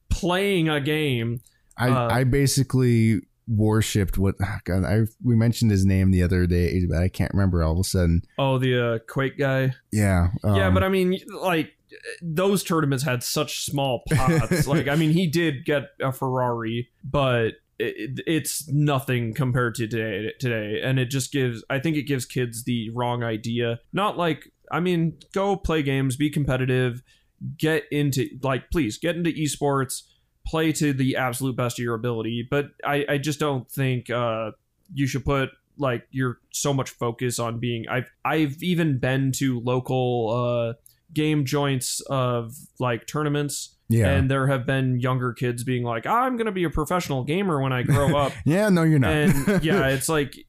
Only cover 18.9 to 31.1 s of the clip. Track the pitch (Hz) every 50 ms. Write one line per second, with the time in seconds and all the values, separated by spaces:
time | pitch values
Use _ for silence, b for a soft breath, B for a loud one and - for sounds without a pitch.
18.9 | 143 131 - - 127 120 120 113 110 - 135 127 120 131 123 117 107 - 117 107
19.9 | 117 113 110 110 101 95 107 110 - - 135 123 117 110 104 104 107 - - 131
20.9 | 131 131 127 120 127 135 131 - - 143 131 123 117 110 - - 135 135 127 165
21.9 | 156 147 117 127 139 127 120 - - 127 123 120 117 117 123 127 123 117 107 110
22.9 | 113 120 123 123 120 120 120 117 113 107 113 117 117 117 117 117 117 - - _
23.9 | - 180 202 208 135 147 175 165 156 - - - _ _ _ - - 156 175 185
24.9 | 175 165 165 160 156 - - _ - 196 196 202 196 185 - - 160 160 143 139
25.9 | 135 135 135 135 123 131 147 151 151 156 139 131 131 127 127 127 127 127 127 127
26.9 | 120 127 b b b b b b b _ - 131 139 - 156 151 117 117 - -
27.9 | 143 147 147 143 127 131 117 - - 131 135 131 135 123 - _ - 175 135 104
28.9 | 107 - - 165 170 170 175 165 - - 156 139 - - 147 143 139 135 131 -
29.9 | - - b b b b b b b _ - - - 160 160 160 147 - 160 147
30.9 | 139 131 131 131